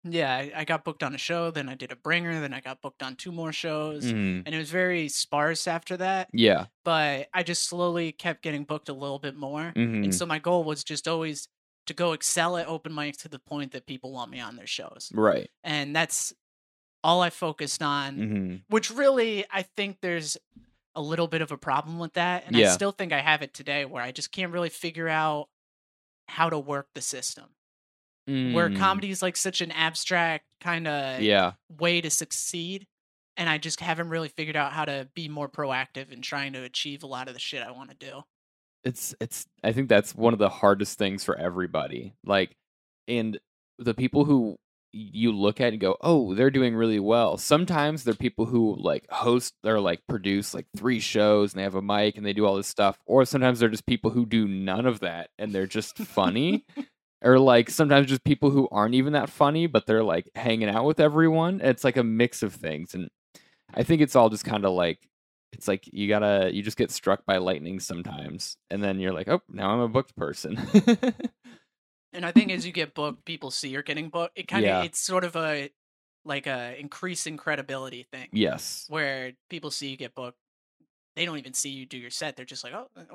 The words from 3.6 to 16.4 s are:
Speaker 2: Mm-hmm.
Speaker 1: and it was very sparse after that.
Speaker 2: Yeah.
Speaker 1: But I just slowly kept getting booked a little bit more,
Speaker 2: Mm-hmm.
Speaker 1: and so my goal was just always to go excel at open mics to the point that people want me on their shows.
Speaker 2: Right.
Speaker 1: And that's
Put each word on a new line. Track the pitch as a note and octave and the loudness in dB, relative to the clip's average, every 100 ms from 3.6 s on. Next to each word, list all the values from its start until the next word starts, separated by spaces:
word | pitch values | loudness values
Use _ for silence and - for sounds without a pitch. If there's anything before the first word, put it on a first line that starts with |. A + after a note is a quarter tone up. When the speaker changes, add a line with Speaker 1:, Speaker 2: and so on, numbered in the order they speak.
| E3 D3+ D3+ D3+ | -4 -4 -4 -4
Speaker 2:
Mm-hmm. | B2+ A2 F#2+ F#2 | -2 0 0 -2
Speaker 1:
and | F2+ | -4
it | D#3+ | -6
was | D3 | -4
very | F3+ F#3 F3 D3+ | -2 0 0 -2
sparse | - - C#3+ D3+ D#3+ F3+ | -4 -2 0 0 0 -4
after | E3+ - F3+ | -6 -6 -4
that. | F#3 F#3+ - | -2 -2 -2
Speaker 2:
Yeah. | A#2 A2+ - - _ | 4 4 4 -2 _
Speaker 1:
But | - D#3+ D3+ C3+ - | -2 0 0 -2 -4
I | F#3 | -4
just | E3+ E3+ | -2 -4
slowly | - F3 F3 E3+ E3 | -4 -2 0 0 -4
kept | - F3 D#3 | -4 -6 -6
getting | D#3+ D3 | -6 -6
booked | D3 D3+ - | -6 -8 -8
a | |
little | C3+ C#3+ C#3 | -10 -8 -6
bit | C#3+ | -8
more, | C3+ C#3 D3 E3 | -8 -8 -6 -6
Speaker 2:
Mm-hmm. | D#3+ A#2 A2+ | -2 0 0
Speaker 1:
and | G2+ | 0
so | F3+ | 0
my | F3 D#3 | -2 -2
goal | F3 F3+ | 0 0
was | D#3 D3 | 0 -6
just | - D3+ D#3+ | -6 -6 -4
always | E3 D#3+ C#3+ - _ _ _ - | -2 -4 -8 -14 _ _ _ -14
to | |
go | E3 F3 | -2 -2
excel | D#3+ - F3 E3+ F3 | 0 -2 2 2 0
at | D#3 | -4
open | D#3+ D#3+ | -8 -8
mics | D3+ D3 C#3+ | -6 -6 -8
to | D#3+ | -16
the | C#3+ | -18
point | _ D3 C3+ | _ -8 -8
that | G#2 | -12
people | - C3 C3 | -14 -14 -12
want | C3 A#2+ | -10 -10
me | B2+ | -10
on | A2 | -12
their | A#2 - | -12 -10
shows. | - F2 - - | -10 -10 -14 -6
Speaker 2:
Right. | A2 G#2+ D#2+ - _ | 4 4 4 -4 _
Speaker 1:
And | E3 D3+ C#3+ | -6 -6 0
that's | D3+ E3 - - _ | 0 0 -2 -6 _